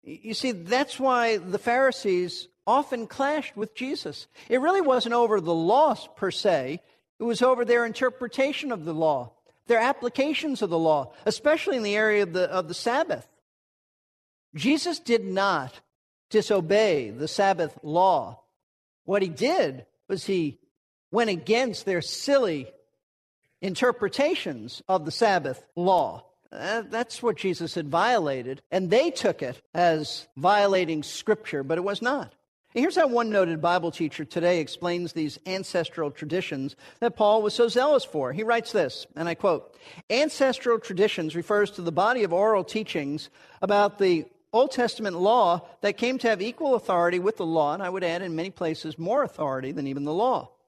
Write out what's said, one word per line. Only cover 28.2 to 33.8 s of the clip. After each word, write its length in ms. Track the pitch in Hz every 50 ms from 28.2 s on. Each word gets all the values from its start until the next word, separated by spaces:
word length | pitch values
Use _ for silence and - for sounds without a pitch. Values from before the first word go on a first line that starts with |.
| 165 147 135 127 120 127 135 - _ _
and 180 | - 190 190 165
they 220 | 196 240 311 339
took 320 | - - - 208 160 - 147
it 180 | 123 123 - _ _ _
as 560 | 165 175 170 160 156 151 - - - - _ _
violating 680 | 131 143 180 208 208 202 196 190 185 180 156 165 151 143
Scripture, 580 | - - - - - 208 - - - - 143
but 160 | 139 135 160
it 60 | 170 180
was 180 | 202 196 190
not. 320 | 226 247 285 277 160 110 _ _ _ _ _ _ _ _ _
And 80 | 233
here's 140 | 269 370 -
how 120 | 349 320
one 220 | 277 233 233 233 220
noted 320 | 214 202 185 170 165 156
Bible 300 | 151 170 175 180